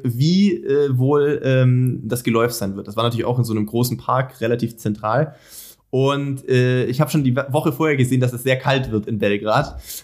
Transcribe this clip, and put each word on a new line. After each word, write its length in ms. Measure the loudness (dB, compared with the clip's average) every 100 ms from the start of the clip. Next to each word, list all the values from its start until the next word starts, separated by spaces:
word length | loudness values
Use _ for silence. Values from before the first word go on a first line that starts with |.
wie, 600 | -4 0 2 4 2 0
äh, 340 | 0 0 2 2
wohl, 440 | 2 4 2 0
ähm, 560 | 0 4 4 4 2 -2 -4
das 180 | -2
Geläuf 300 | 0 2 2
sein 240 | 0 -6 -6
wird. 100 | -8
Das 80 | -2
war 80 |
natürlich 220 | -2 0 -2
auch 120 | 0
in 60 |
so 100 | 0
einem 120 | 0 -2
großen 320 | 0 -2 -2
Park, 420 | -2 -2 -2 -4
relativ 380 | -2 -2 -4 -4
zentral. 580 | -6 -4 -2 -2 -2 -6 -20 -20 -20 -20 -6
Und, 580 | 0 0 0 -4 -6 0
äh, 380 | 2 4 2 0
ich 160 | 0
hab 100 | 0
schon 140 | 2 2
die 100 | 0
Wo-, 160 | 0
Woche 220 | 0 0
vorher 240 | 0 0 2
gesehen, 240 | 2 2
dass 100 | 0
es 120 | -2
sehr 140 | -2 0
kalt 340 | 2 0 0
wird 160 | -2 -2
in 120 | -2
Belgrad. 580 | 0 0 0 0 0 -8 -14 -16